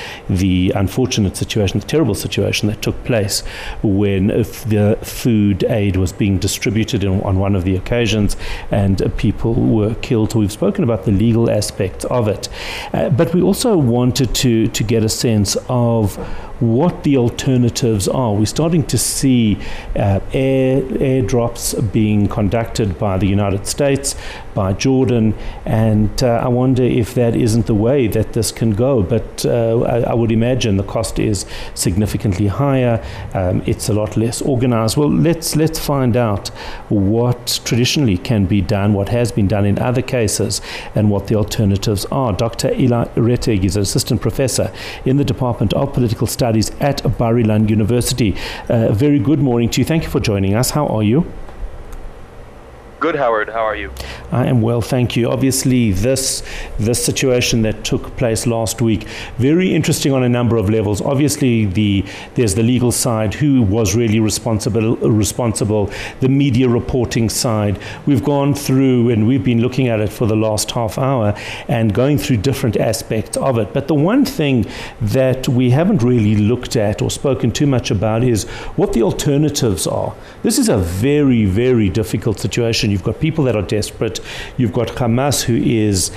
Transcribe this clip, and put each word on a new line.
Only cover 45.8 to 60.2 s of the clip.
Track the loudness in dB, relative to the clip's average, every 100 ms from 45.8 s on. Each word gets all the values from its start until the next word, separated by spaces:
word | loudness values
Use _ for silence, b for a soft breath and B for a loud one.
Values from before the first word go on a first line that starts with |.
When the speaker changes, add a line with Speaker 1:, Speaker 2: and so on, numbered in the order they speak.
| 0
Speaker 1:
Political | 0 0 0 -2
Studies | 0 0 2 0 -2
at | -2 -2 -2 0
Bar | 2
Ilan | 2 2 2 2
University. | 2 2 0 0 0 0 -2 B B B
Uh, | 0 2
very | 2 2 2
good | 2 2
morning | 2 2 0
to | 0
you. |
Thank | 0 0
you | 0
for | -2
joining | 0 0 2 0
us. | 0
How | 0 0
are | 0
you? | 2 2 0 -6 -12 -10 -10 -10 -14 -14 -14 -16 -18 -18 -20 -20 -20 -20 -16 -4
Speaker 2:
Good, | -2 0
Howard. | 2 2 0
How | -2
are | -2
you? | -2 -8 -10 B B B
Speaker 1:
I | -2 2
am | 2
well, | 2 0
thank | 0 0 0 0
you. | 0
Obviously, | 0 0 0 2 2 2
this, | 2 2 0 -2 -6 B B B B
this | 0 0
situation | -2 0 2 2 2 0
that | 0 -2
took | -4 -4 -4 -4
place | -2 0 0
last | -2 -2 0
week, | 0 0 -4 B B B
very | 2 2 2
interesting | 2 0 0 0
on | 2